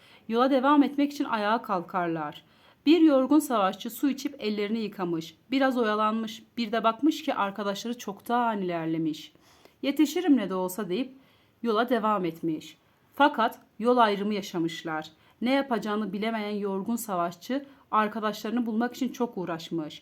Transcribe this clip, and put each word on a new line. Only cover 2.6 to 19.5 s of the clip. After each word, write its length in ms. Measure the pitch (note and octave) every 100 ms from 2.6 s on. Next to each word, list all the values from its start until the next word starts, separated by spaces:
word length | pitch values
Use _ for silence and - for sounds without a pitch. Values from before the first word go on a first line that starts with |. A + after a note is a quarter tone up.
| _ _ C#4
Bir 160 | E4
yorgun 380 | D#4+ C4 C4 D4+
savaşçı 500 | D4 A#3 F#3+ G3+ A#3
su 200 | A3+ C#4+
içip 260 | B3+ C#4+ -
ellerini 400 | G#3+ G#3 G3+ A3+
yıkamış, 560 | G#3 G3+ F3 E3 E3 - _
biraz 260 | C4 C4+ B3
oyalanmış, 680 | A3 G#3+ G#3+ A3 A3 - - -
bir 140 | A3+
de 120 | A3+
bakmış 400 | A3 A3+ D4 D#4
ki 100 | -
arkadaşları 640 | - G3 G3 G3+ G3 A3+ A#3+
çoktan 640 | - G3 - A#3+ A#3 G#3
ilerlemiş. 720 | F3+ E3+ D#3+ E3 D#3+ D#3 - _ _ _ - _
"Yetişirim 560 | C4 C#4+ D4 F4+ F4+ C4
ne 120 | F#3+
de 60 | F#3
olsa." 340 | F#3 F3+ F#3
deyip 240 | F#3+ B3+ - _ _ _ _
yola 260 | A#3 G#3+ B3
devam 360 | A#3+ G#3+ G#3 F3
etmiş. 520 | E3 E3 D#3 - - _ _ _
Fakat 460 | - D4 C#4+ A#3 - _ -
yol 180 | A3+ B3
ayrımı 360 | A3 G3 G3+
yaşamışlar. 800 | G#3 F#3+ F3+ E3 E3 E3 D#3 - - _ _
Ne 100 | A#3
yapacağını 600 | C4+ C#4 A3 G#3 G#3 G#3
bilemeyen 420 | G3+ A3 A3+ G#3 G#3
yorgun 400 | G3+ G3 G3 A#3
savaşçı 720 | - F3+ E3+ E3+ - C4+ C#4 - _
arkadaşlarını 760 | G#3+ G#3 A3 G#3+ G#3 A3 A#3 A#3
bulmak 300 | A3 A#3+ -
için 140 | B3
çok 280 | - A#3+ G#3
uğraşmış. 640 | E3+